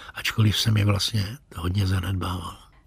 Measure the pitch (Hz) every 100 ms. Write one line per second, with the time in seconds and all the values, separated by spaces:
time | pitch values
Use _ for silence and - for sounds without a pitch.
0 | - - - - 110 92 - 107 101 98
1 | - 110 98 123 - - 85 95 95 95
2 | 90 95 87 90 85 - - -